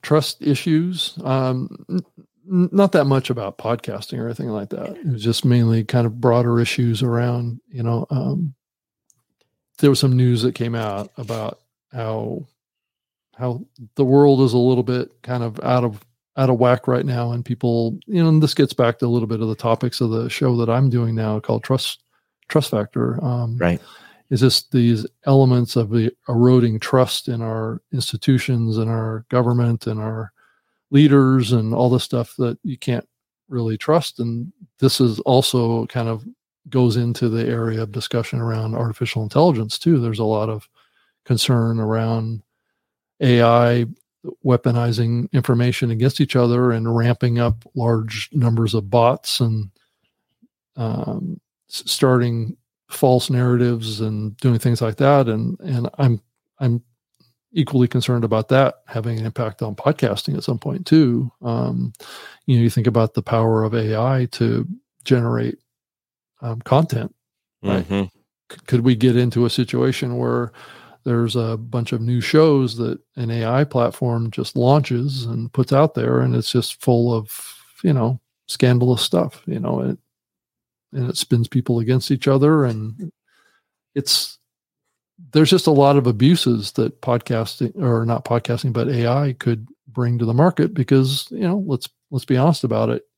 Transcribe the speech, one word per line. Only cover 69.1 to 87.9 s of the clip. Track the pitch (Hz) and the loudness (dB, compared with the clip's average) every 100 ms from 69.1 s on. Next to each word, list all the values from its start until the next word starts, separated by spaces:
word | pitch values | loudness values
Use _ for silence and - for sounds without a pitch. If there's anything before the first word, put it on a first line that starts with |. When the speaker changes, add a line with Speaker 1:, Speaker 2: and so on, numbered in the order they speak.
| 120 | 4
Speaker 1:
into | 123 117 120 | 2 0 0
a | |
situation | - 123 123 127 123 127 120 | 0 -2 0 0 -2 -4 -4
where | 123 120 120 - - - - _ | -2 -2 -4 -10 -20 -20 -20 _
there's | 135 117 117 123 | -4 0 0 -2
a | 113 113 | -4 -6
bunch | 117 120 117 | -6 -6 -4
of | 117 | -4
new | 117 123 | -2 -2
shows | - 156 160 139 127 117 | 2 4 6 4 2 -2
that | 117 - _ - | -4 -6 _ -8
an | 117 | -4
A | 117 113 | -2 0
I | 127 | 0
platform | 147 127 117 - 127 117 113 | 2 2 0 0 -2 -2 -4
just | - - 127 | -6 -6 2
launches | 123 147 139 120 139 131 | 4 4 2 -2 -2 -4
and | 117 120 117 | -6 -6 -6
puts | - 127 | -2 2
out | 139 156 | 2 2
there, | - 120 123 | 0 0 0
and | 127 | 2
it's | 123 - | 0 0
just | 123 - - | -2 -2 -4
full | - 120 120 | 0 2 2
of, | 113 107 - - - _ _ | -2 -6 -14 -16 -20 _ _
you | 185 | -2
know, | 139 117 127 _ _ - | 0 0 -4 _ _ -16
scandalous | - 123 123 123 120 | 0 2 4 2 0
stuff, | - - 139 - - | 0 0 -2 -6 -10
you | - | -6
know, | - - | -4 -4
and, | - - _ _ _ _ _ _ _ _ _ | -4 -6 _ _ _ _ _ _ _ _ _
and | 139 123 | -8 -6
it | - | -6
spins | - 120 113 | -2 0 0
people | 127 120 117 | -2 -2 -2
against | 113 127 - | 0 -2 0
each | 135 - | -2 2
other, | 135 147 156 | 2 4 2
and | 131 110 110 113 180 _ _ _ _ _ _ _ _ | 0 -2 -8 -10 -14 _ _ _ _ _ _ _ _
it's, | 143 139 - - - _ _ _ _ _ _ _ _ 147 | -8 -2 -4 -4 -14 _ _ _ _ _ _ _ _ -2
there's | 151 156 | 2 4
just | 185 165 | 4 4
a | |
lot | 143 139 143 | 4 6 4
of | 123 | 2
abuses | 107 131 175 127 117 101 | 2 4 4 2 -2 -2
that | - 117 - | -4 -4 -4
podcasting, | - 120 - 117 110 - 113 202 | -2 -2 -2 -4 -4 -4 -6 -2
or | 135 | -2